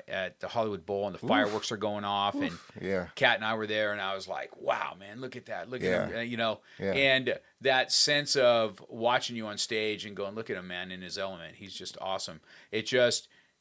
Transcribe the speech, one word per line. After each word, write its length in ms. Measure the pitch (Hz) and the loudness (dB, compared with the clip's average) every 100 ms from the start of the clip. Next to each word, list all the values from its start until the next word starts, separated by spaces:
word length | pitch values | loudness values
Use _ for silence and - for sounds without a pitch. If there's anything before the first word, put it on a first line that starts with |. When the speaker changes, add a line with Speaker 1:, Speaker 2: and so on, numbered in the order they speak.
| - | -4
Speaker 1:
at 320 | 95 92 - | -4 -4 -6
the 80 | 90 | -4
Hollywood 380 | 120 110 98 80 | -2 0 -4 -2
Bowl 200 | 101 101 | -2 -2
and 80 | 87 | -2
the 80 | |
Speaker 2:
Oof. 40 | 120 | 2
Speaker 1:
fireworks 440 | 107 104 107 - | 4 4 0 -4
are 40 | 107 | -2
going 280 | 104 104 | -2 -2
off 300 | 101 101 101 285 | 0 2 2 0
and 80 | 82 | -4
Speaker 2:
Oof. 200 | 85 - - | -6 -14 -8
Yeah. 260 | 92 95 87 - | -2 0 -2 2
Speaker 1:
Kat 200 | 127 113 | 4 4
and 80 | |
I 100 | 110 | 0
were 120 | 113 107 | -2 0
there, 240 | 107 107 | 0 0
and 80 | 104 | 0
I 140 | 95 | -4
was 140 | 98 92 | -4 -6
like, 280 | 76 64 - | -8 -8 -4
"Wow, 380 | 65 120 69 90 | 0 0 -2 -6
man, 220 | 98 113 | -14 -10
look 140 | 127 | -10
at 120 | 123 123 | -10 -8
that. 220 | 98 95 | -8 -6
Look 140 | 127 | -2
at 220 | 95 90 | 2 2
him," 60 | 95 | 0
Speaker 2:
Yeah. 80 | 107 | -4
Speaker 1:
uh, 40 | |
you 140 | 117 117 | -4 0
know. 240 | 113 104 - - | 0 -2 -10 -4
Speaker 2:
Yeah. 140 | 98 | 0
Speaker 1:
And 460 | 117 139 131 123 - - _ | 4 4 4 2 -2 -6 _
that 280 | 127 131 127 | 4 4 4
sense 460 | - - 147 143 147 | 2 4 2 2 6
of 440 | 123 117 110 95 - | 6 6 4 -2 -12
watching 460 | 117 117 127 - | 0 2 2 0
you 140 | 120 107 | -6 -6
on 100 | 104 | -4
stage 460 | - 110 107 104 | -2 0 0 -2
and 100 | 104 95 | -6 -6
going, 200 | 98 107 | -6 -6
"Look 120 | 113 | -6
at 80 | 98 | -6
him, 120 | 92 | -6
man, 240 | 90 92 | -8 -8
in 100 | 92 | -10
his 160 | 90 101 | -8 -6
element. 380 | 95 90 80 - | -6 -6 -12 -14
He's 180 | 98 | -14
just 220 | - 92 - | -12 -12 -8
awesome." 400 | 95 95 - 80 - - - | -4 -4 -4 -10 -18 -20 -6
It 160 | 110 - | -4 2
just, 400 | 127 120 113 - _ _ _ | 4 6 4 -4 _ _ _